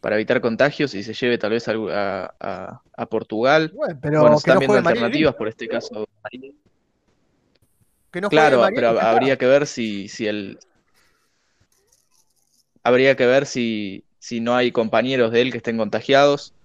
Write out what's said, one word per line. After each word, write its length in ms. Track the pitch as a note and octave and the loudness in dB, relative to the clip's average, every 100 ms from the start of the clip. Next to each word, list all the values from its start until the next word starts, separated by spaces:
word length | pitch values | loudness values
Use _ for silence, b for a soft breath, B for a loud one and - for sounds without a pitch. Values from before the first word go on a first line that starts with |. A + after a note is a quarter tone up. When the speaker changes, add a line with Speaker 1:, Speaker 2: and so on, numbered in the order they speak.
Speaker 1:
para 140 | - G#2+ | -2 -4
evitar 260 | G#2+ B2+ | 0 0
contagios 520 | A#2+ A2+ C3+ - C#3 | 0 0 0 0 -6
y 100 | G2 | -6
se 100 | G#2 | -12
lleve 240 | A2 B2 A#2+ | -4 -2 -2
tal 140 | G#2 | -2
vez 160 | A2+ A#2 | -4 -2
a, 40 | |
a, 600 | A2 A2 G2 G2 F#2+ F#2 _ | -6 -4 -4 -4 -6 -10 _
a, 420 | - F#2 F#2 - _ | -12 -10 -12 -16 _
a 120 | - A#2 | -14 -6
Portugal. 680 | A2 - A2 B2+ D#3 D#3 | -6 -6 -2 2 2 0
Speaker 2:
Bueno, 240 | G#3+ D4+ D3 | -6 -8 -6
pero 200 | D3 D3+ | -2 4
Speaker 1:
Bueno, 160 | D3+ D3+ | 6 4
se 60 | |
Speaker 2:
que 80 | - | 4
Speaker 1:
están 40 | - | 2
Speaker 2:
no 40 | |
Speaker 1:
viendo 140 | - | 4
Speaker 2:
juegue 100 | G#3 | 2
Madrid, 140 | F3 A#3+ | 2 0
Speaker 1:
alternativas 320 | A#3 C#4+ D4+ | -2 0 0
Speaker 2:
listo. 80 | - | 0
Speaker 1:
por 100 | A3 | -8
este 200 | - A3+ | -8 -8
caso. 380 | A#2 - G#2+ G#2+ _ - B3+ C3 _ _ _ _ _ _ _ _ _ _ _ _ _ _ _ _ | -8 -8 -12 -12 _ -18 -18 -20 _ _ _ _ _ _ _ _ _ _ _ _ _ _ _ _
Speaker 2:
Que 100 | F3 | -8
no 80 | G3 | 0
Speaker 1:
Claro, 280 | D3+ D3+ C3 | 4 4 4
Speaker 2:
juegue 40 | |
Madrid, 140 | A#2 A#2+ | 2 2
Speaker 1:
pero 120 | A#2 | 0
Speaker 2:
ya 100 | A2+ | 2
está. 120 | A2+ | 2
Speaker 1:
habría 260 | A2+ C3 C3 | 2 2 0
que 80 | B2+ | 2
ver 220 | C#3 C#3+ | 2 2
si, 420 | - A2+ G2+ G2+ | -6 -6 -8 -10
si 180 | - G#2+ | -8 -6
el... 320 | G#2 G2 - _ _ _ _ _ _ _ _ _ _ _ _ _ _ _ _ _ _ _ _ _ _ | -6 -10 -16 _ _ _ _ _ _ _ _ _ _ _ _ _ _ _ _ _ _ _ _ _ _
Habría 320 | A#2 B2+ C3+ C3 | 2 4 4 4
que 100 | B2 | 4
ver 200 | C3 C#3 | 4 2
si, 580 | C3+ A#2 G#2+ G2+ F#2+ _ _ | -4 -4 -4 -8 -12 _ _
si 220 | - A#2+ | -12 -6
no 140 | A#2 B2 | -2 0
hay 180 | B2 | 0
compañeros 580 | B2 A2 A2+ B2 C3+ A2+ | 0 0 0 0 0 2
de 100 | A#2 | 2
él 100 | B2+ | 0
que 60 | B2 | -2
estén 180 | A#2+ A2+ | -6 -4
contagiados. 760 | G#2+ G#2+ - C3+ C#3+ C#3+ - _ | -4 -6 2 4 4 2 -6 _